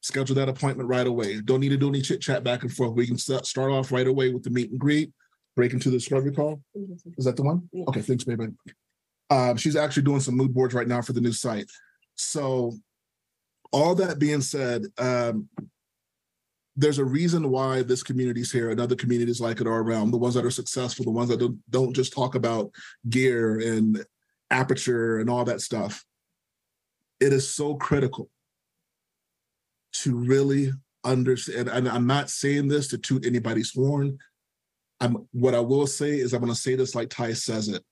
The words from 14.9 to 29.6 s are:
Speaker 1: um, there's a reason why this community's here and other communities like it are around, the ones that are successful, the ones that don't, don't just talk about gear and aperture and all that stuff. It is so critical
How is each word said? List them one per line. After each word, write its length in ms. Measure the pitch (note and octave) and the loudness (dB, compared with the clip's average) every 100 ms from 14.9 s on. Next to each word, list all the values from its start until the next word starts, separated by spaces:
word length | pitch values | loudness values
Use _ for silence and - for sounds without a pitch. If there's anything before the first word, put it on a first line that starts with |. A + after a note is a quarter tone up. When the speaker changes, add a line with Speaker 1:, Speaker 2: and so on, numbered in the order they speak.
| - | -4
Speaker 1:
um, 500 | B2+ B2 A#2+ A2 G#2 - - _ _ _ _ _ _ _ _ _ _ - | 0 2 0 -2 -6 -12 -16 _ _ _ _ _ _ _ _ _ _ 2
there's 220 | D3 C#3+ | 2 4
a 60 | |
reason 460 | C3+ C3+ F3 E3+ D3+ | 0 2 2 2 2
why 320 | C3 C3+ C3 | 2 2 0
this 220 | B2 B2+ | 2 0
community's 480 | - B2 B2+ A#2+ A#2+ | 0 -2 0 -2 -2
here 180 | B2+ A#2 | -2 -2
and 100 | A2 | -2
other 140 | B2 | 0
communities 460 | B2 B2+ A#2+ A#2+ A#2+ | 0 0 0 0 0
like 200 | A#2 A2+ | -2 -2
it 60 | A2+ | 0
are 140 | A2+ | 0
around, 320 | A2+ A2+ G#2+ | 0 2 2
the 40 | A#2+ | 2
ones 180 | A#2+ | 2
that 100 | B2 | 2
are 60 | A#2+ | 0
successful, 540 | B2+ A#2 - B2 - | -2 -6 -4 -4 -4
the 60 | A#2 | -2
ones 180 | A2+ A#2+ | 0 0
that 120 | A2+ | 0
don't, 180 | A#2+ A2+ _ | 0 -2 _
don't 220 | B2+ C3 | 0 0
just 200 | C3 C3 | 0 -2
talk 240 | - B2 C3 | 0 -2 0
about 340 | A#2 A2+ G#2 - - - A#2+ | 0 0 -4 -8 -20 -12 -2
gear 480 | A#2+ C3 A#2+ A2+ A2 | 2 2 2 2 0
and 480 | A2+ A2 G#2+ G#2+ - _ _ _ _ | 0 2 2 2 -2 _ _ _ _
aperture 680 | B2+ C3+ C3 - A#2+ A#2 A2+ | 0 2 0 0 0 2 0
and 100 | A2 | 0
all 160 | B2 | 0
that 160 | A2+ A#2 | 0 -2
stuff. 440 | - A#2 G2+ - - _ _ _ _ _ _ _ _ _ _ _ | -4 -4 -4 -8 -16 _ _ _ _ _ _ _ _ _ _ _
It 140 | C#3 | 2
is 200 | C3+ C3+ | 2 0
so 220 | - D3 | -4 -4
critical 560 | C#3+ - C#3+ C3+ - - _ _ _ _ _ _ _ _ _ _ _ _ _ | -4 0 0 0 -4 -14 _ _ _ _ _ _ _ _ _ _ _ _ _